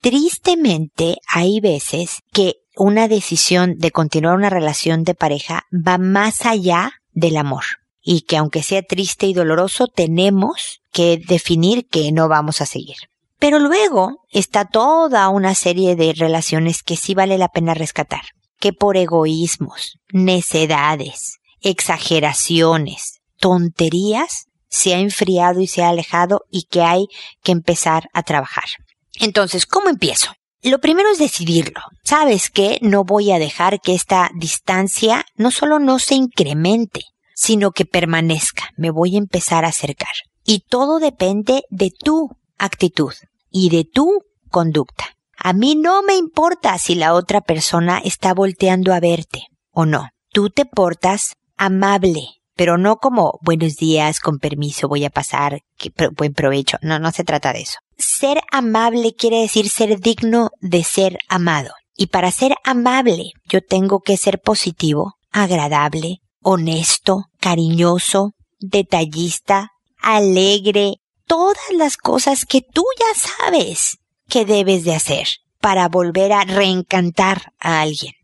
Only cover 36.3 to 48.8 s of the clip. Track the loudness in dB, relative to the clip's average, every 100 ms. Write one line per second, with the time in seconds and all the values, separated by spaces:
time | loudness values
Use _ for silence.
36.3 | 0 -2 0 0 0 -2 -8 -16 _ _
37.3 | -6 0 2 2 0 -2 0 0 0 0
38.3 | 0 -4 -6 -12 -6 -4 0 0 0 -2
39.3 | -4 0 0 0 -2 -6 -8 -10 -10 -14
40.3 | _ 0 0 _ 0 0 0 0 0 -2
41.3 | -2 0 -2 -2 -4 -4 _ -2 0 -2
42.3 | -10 _ _ -6 0 -2 0 -4 -6 _
43.3 | _ _ 0 2 2 0 0 2 0 _
44.3 | _ _ 0 0 0 -4 -8 -16 _ _
45.3 | -8 -2 2 2 2 2 2 2 0 0
46.3 | 0 0 0 -2 -2 -2 0 2 2 2
47.3 | -2 0 -2 0 0 2 0 -2 -2 0
48.3 | 2 0 0 0 2